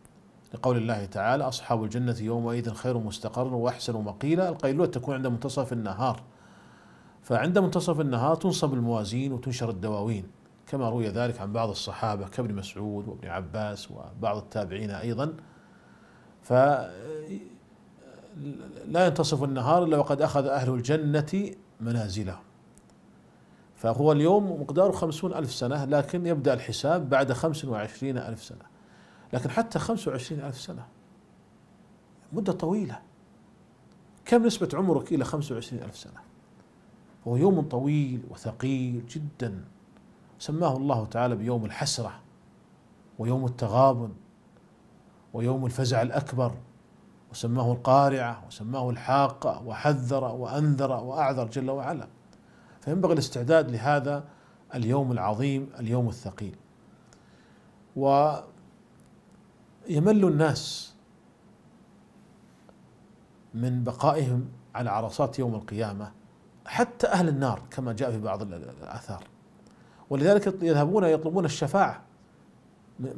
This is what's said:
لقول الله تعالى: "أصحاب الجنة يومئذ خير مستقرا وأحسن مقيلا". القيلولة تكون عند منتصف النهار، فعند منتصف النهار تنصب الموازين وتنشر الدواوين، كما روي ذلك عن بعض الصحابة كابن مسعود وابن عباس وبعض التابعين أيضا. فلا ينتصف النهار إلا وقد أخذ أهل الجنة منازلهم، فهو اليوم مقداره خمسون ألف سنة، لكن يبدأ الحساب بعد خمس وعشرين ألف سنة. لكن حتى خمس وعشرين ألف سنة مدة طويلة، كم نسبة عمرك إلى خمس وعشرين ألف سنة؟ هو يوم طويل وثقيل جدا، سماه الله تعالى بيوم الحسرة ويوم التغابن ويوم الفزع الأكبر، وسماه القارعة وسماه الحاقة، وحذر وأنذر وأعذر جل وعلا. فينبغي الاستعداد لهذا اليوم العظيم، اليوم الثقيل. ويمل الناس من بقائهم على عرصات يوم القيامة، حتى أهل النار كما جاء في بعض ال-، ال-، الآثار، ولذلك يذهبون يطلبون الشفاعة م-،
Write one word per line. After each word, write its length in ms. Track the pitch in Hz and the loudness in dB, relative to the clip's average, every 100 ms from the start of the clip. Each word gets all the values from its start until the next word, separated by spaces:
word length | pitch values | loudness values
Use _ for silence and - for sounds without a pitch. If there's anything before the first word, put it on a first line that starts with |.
| - - - - - | -20 -20 -20 -20 -18
لقول 220 | 117 131 123 | -2 2 2
الله 280 | 113 110 | 2 -2
تعالى: 400 | 98 104 104 139 | -4 -2 0 2
"أصحاب 400 | 131 123 - 113 | 0 -4 -2 -2
الجنة 320 | 107 117 123 110 | 0 -2 -2 -2
يومئذ 500 | 107 117 117 120 117 | -2 -2 -2 -2 -4
خير 280 | 110 127 120 | -4 -2 -2
مستقرا 560 | 107 - 107 - 127 | -4 -6 -6 -4 -4
وأحسن 400 | 127 120 - - 113 | -2 -2 -2 -4 -4
مقيلا". 440 | 104 98 139 170 185 | -6 -4 0 2 0
القيلولة 420 | 160 135 139 170 | 0 0 2 0
تكون 240 | 123 135 | 0 -4
عند 120 | 131 131 | -2 -2
منتصف 460 | 117 139 139 123 | -2 -2 -2 -2
النهار، 500 | 117 104 95 127 - - - - - - - - - - - | -2 -4 -2 -2 -2 -8 -20 -20 -20 -20 -20 -20 -20 -20 -10
فعند 360 | - 117 147 185 | 0 2 4 4
منتصف 420 | 185 180 175 156 | 4 2 0 0
النهار 340 | 147 120 135 165 | 0 2 2 2
تنصب 380 | 190 - 151 | 0 0 0
الموازين 580 | 131 117 117 101 120 135 | 0 0 0 -2 -2 -4
وتنشر 380 | 123 131 120 117 | -4 -6 -4 -4
الدواوين، 600 | 95 110 104 107 104 95 - - - - | -4 -4 -2 -2 -4 -6 -16 -20 -20 -8
كما 220 | 139 117 | -4 -2
روي 200 | 120 107 | 0 -2
ذلك 320 | 98 123 - | -2 -2 -4
عن 120 | 101 | -4
بعض 160 | 110 113 | -2 -2
الصحابة 600 | 98 - 92 113 104 95 | -4 -8 -4 -2 -2 -6
كابن 260 | - 117 | -6 -4
مسعود 540 | 98 95 98 104 101 104 | -4 -8 -8 -6 -6 -8
وابن 200 | 92 - | -10 -8
عباس 600 | - 85 107 104 104 - | -8 -6 -6 -6 -8 -12
وبعض 460 | - 82 - 110 104 | -16 -14 -6 -4 -4
التابعين 540 | 101 110 95 95 107 | -6 -6 -6 -6 -6
أيضا. 460 | 98 117 113 151 160 - - - - - - - - - - | -6 -4 -2 -4 -6 -16 -20 -20 -20 -20 -20 -20 -20 -20 -12
فلا 480 | - 127 139 139 90 90 127 156 156 196 - - - - - - - - - 156 143 139 127 - - | 2 6 6 4 -2 -12 -12 -12 -10 -12 -14 -20 -20 -20 -20 -20 -20 -20 -18 -12 -12 -12 -14 -14 -2
ينتصف 580 | 160 180 156 147 139 | 4 4 4 2 2
النهار 400 | 139 131 123 175 | 0 0 4 4
إلا 120 | 170 151 | 6 4
وقد 260 | 143 143 | 4 2
أخذ 240 | 151 143 135 | 2 2 2
أهل 280 | 139 127 | 0 0
الجنة 760 | 127 120 156 151 151 151 196 202 - - - | 0 2 0 2 0 0 -2 -2 -8 -18 -10
منازلهم، 600 | 113 120 104 98 95 90 - - - - - - - - - - - - - - | -4 -2 -2 -4 -6 -8 -14 -20 -20 -20 -20 -20 -20 -20 -20 -20 -20 -20 -20 -4
فهو 360 | 113 117 147 | -2 4 4
اليوم 480 | 147 156 208 196 160 | 6 6 6 4 -4
مقداره 320 | 139 147 196 | -2 4 4
خمسون 420 | 190 165 151 185 | 2 -2 -2 -4
ألف 180 | 160 135 | -4 -4
سنة، 320 | - 123 147 | -4 -2 -2
لكن 420 | 139 147 143 180 170 | 2 2 2 -2 0
يبدأ 280 | 160 139 | 2 2
الحساب 540 | 131 - - 139 175 143 | 2 -2 -2 0 0 2
بعد 240 | 135 135 | 2 2
خمس 320 | 123 165 151 | 0 -2 -2
وعشرين 540 | 135 107 107 - 135 123 | -4 -4 -6 -6 -6 -4
ألف 240 | 76 110 | -6 -10
سنة. 360 | - - - - - - - - - | -14 -18 -20 -20 -20 -20 -20 -20 -6
لكن 180 | 123 123 | -4 -2
حتى 280 | 220 226 160 | -2 0 -2
خمس 300 | - 226 156 | -2 -2 -2
وعشرين 360 | 131 123 151 | -4 -6 -8
ألف 160 | 139 127 | -8 -10
سنة 260 | - 131 120 - - - _ _ _ _ _ _ - - _ - - | -12 -14 -16 -20 -20 -20 _ _ _ _ _ _ -20 -20 _ -20 -10
مدة 200 | 170 196 | -4 -2
طويلة، 480 | - 160 214 190 - - _ - - - _ _ _ - - - - | -2 0 0 -2 -8 -16 _ -20 -20 -20 _ _ _ -20 -20 -20 -10
كم 220 | - 240 226 | 4 4 4
نسبة 220 | - 175 | 2 -2
عمرك 380 | 143 190 143 - | 0 2 2 2
إلى 120 | 170 | -2
خمس 280 | - 151 147 | 0 -4 -4
وعشرين 300 | 113 - 123 | -6 -8 -10
ألف 140 | - - | -10 -14
سنة؟ 240 | - - - - _ - - _ - - - - 120 | -18 -20 -20 -20 _ -20 -20 _ -20 -20 -20 -10 -2
هو 80 | 123 | 4
يوم 240 | 185 180 | 6 6
طويل 600 | 151 123 139 151 139 123 - | 2 0 2 2 0 -4 -8
وثقيل 760 | - 113 - 131 135 127 120 120 | -10 -10 -4 -2 -2 -2 -4 -8
جدا، 580 | 160 147 - 117 95 - - - - - - - - | -10 -10 -6 -6 -6 -12 -20 -20 -20 -20 -20 -20 -14
سماه 380 | - 156 170 131 | -6 0 2 2
الله 280 | 139 120 104 | 2 0 0
تعالى 300 | 117 123 110 | 0 0 0
بيوم 280 | 113 120 | 0 -2
الحسرة 480 | 107 - 147 - 107 - - - - - _ _ _ - - - | -2 -4 -4 -4 -6 -10 -20 -20 -20 -20 _ _ _ -20 -16 -6
ويوم 260 | 117 131 | 0 0
التغابن 680 | 127 123 110 117 135 120 113 95 - _ _ - - _ - - - - - | 0 -2 2 6 6 6 -2 -10 -18 _ _ -20 -20 _ -20 -20 -20 -20 -12
ويوم 340 | 113 120 131 127 | -2 0 0 -2
الفزع 360 | 123 123 120 | 0 2 2
الأكبر، 520 | 120 143 147 127 120 - - - _ - - - - | 2 0 -2 -2 -2 -2 -14 -20 _ -20 -20 -20 -20
وسماه 420 | - 117 123 120 | -8 -2 0 2
القارعة 720 | 123 127 135 139 135 117 110 92 | 2 6 8 8 4 -2 -6 -12
وسماه 440 | - 107 131 123 | -12 -6 -4 -2
الحاقة، 720 | 123 - 139 139 - 135 - 120 | -2 2 4 2 0 -4 -4 -6
وحذر 580 | 110 151 147 123 139 | -2 2 2 0 -2
وأنذر 680 | 127 123 120 143 151 135 139 | -2 -6 -4 0 2 4 2
وأعذر 520 | 123 123 143 156 131 113 | 0 -2 0 0 0 -2
جل 220 | 135 127 | -2 -4
وعلا. 380 | 139 135 160 - - - - - - - - | -4 -4 -6 -8 -18 -20 -20 -20 -20 -20 -10
فينبغي 320 | - 160 156 | -4 2 4
الاستعداد 580 | 160 - 123 120 160 135 | 4 0 -2 4 4 4
لهذا 540 | 117 131 147 131 143 143 - - - - | 0 2 2 0 -4 -8 -18 -20 -20 -12
اليوم 380 | 131 110 135 131 | -4 0 0 0
العظيم، 580 | 117 95 107 139 139 139 - | 0 0 0 0 -2 -4 -8
اليوم 300 | 113 123 120 | -2 0 0
الثقيل. 480 | - 101 - 101 - - _ - - - - - - - - - - _ - | -4 -10 -10 -12 -12 -20 _ -20 -20 -20 -20 -20 -20 -20 -20 -20 -20 _ 0
ويمل 480 | 135 139 151 147 - - - - - - - - - - - _ _ - - 147 190 214 | 4 6 6 2 -8 -20 -20 -20 -20 -20 -20 -20 -20 -20 -20 _ _ -14 -2 2 6 6
الناس 680 | 185 147 156 - - - - - _ _ _ _ - - - - - - _ - - - - - - - - - - - - - - | 6 6 4 2 -4 -10 -12 -18 _ _ _ _ -20 -20 -20 -20 -20 -20 _ -20 -20 -20 -20 -20 -20 -20 -20 -20 -20 -20 -20 -20 -12
من 300 | 113 123 123 | -2 0 0
بقائهم 640 | 120 - 151 147 131 123 127 - - | -2 2 2 4 2 0 -2 -10 -12
على 160 | 117 120 | -6 -2
عرصات 480 | 101 113 - 135 135 | -2 -2 0 0 0
يوم 160 | 127 | -2
القيامة، 580 | 110 107 104 107 101 104 - - - - - - | -2 -6 -4 -4 -6 -10 -16 -20 -20 -20 -20 -4
حتى 400 | - 240 - - | 0 0 0 2
أهل 220 | 185 170 | 4 2
النار 340 | 139 135 101 - | 2 0 0 -6
كما 220 | - 123 | -8 -6
جاء 180 | 110 131 | -4 -2
في 80 | 110 | -2
بعض 220 | 107 98 | -4 -6
ال-، 120 | 104 | -8
ال-، 140 | 85 64 67 | -10 -14 -16
الآثار، 420 | - 113 - 92 - - - - - - - - - | -14 -14 -12 -14 -16 -20 -20 -20 -20 -20 -20 -16 -4
ولذلك 520 | 139 156 208 202 190 | 2 6 6 4 0
يذهبون 420 | 165 147 147 202 | 4 4 4 4
يطلبون 400 | 175 156 160 180 | 4 4 2 0
الشفاعة 580 | 156 - 143 196 156 - - _ _ - - - - _ _ - | 0 0 0 2 2 -2 -14 _ _ -20 -20 -20 -20 _ _ -10
م-، 20 | 131 | -8